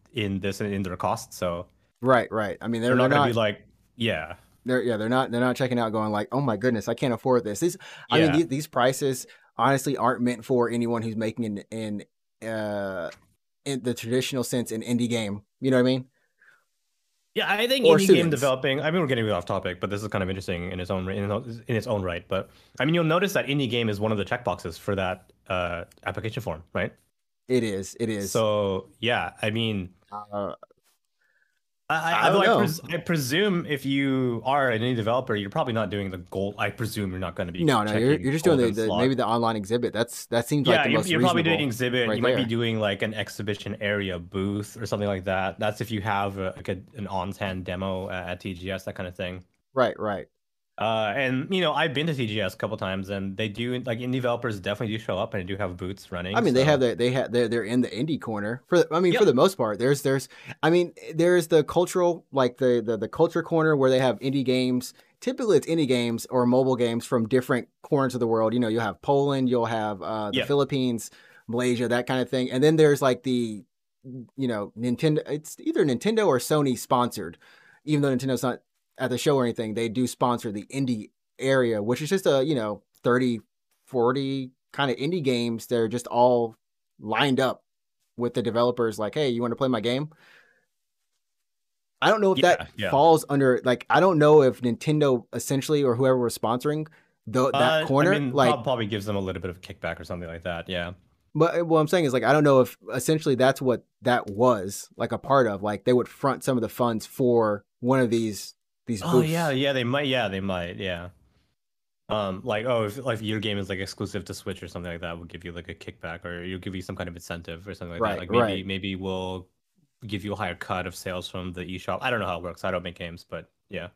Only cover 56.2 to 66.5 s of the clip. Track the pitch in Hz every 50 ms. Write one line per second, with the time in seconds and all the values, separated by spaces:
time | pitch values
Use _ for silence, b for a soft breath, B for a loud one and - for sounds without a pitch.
56.2 | 87 95 101 - 202 151 123 127 135 151 151 135 127 120 101 82 120 123 127 135
57.2 | 107 - 110 120 120 107 117 117 101 104 123 127 117 - - 104 143 160 147 -
58.2 | - 117 110 104 101 107 120 131 - _ 180 170 160 - 151 170 185 175 170 247
59.2 | 208 170 120 127 160 190 - - 123 107 104 95 120 135 143 139 - 139 135 135
60.2 | - B B B B B B B - 160 170 180 175 165 - - 107 - 160 156
61.2 | 165 175 180 180 160 170 170 156 131 - - 170 180 175 - 190 175 175 170 -
62.2 | - _ 135 135 127 123 - - 131 127 123 120 107 113 113 101 110 110 - -
63.2 | 165 170 - 170 - - 170 160 156 156 151 139 135 131 131 127 135 127 110 101
64.2 | 120 139 135 143 127 127 127 127 127 127 127 123 120 - b b b b b b
65.2 | - 247 262 269 254 214 175 139 - - 165 165 151 120 127 123 120 117 117 113
66.2 | - - 127 127 123 120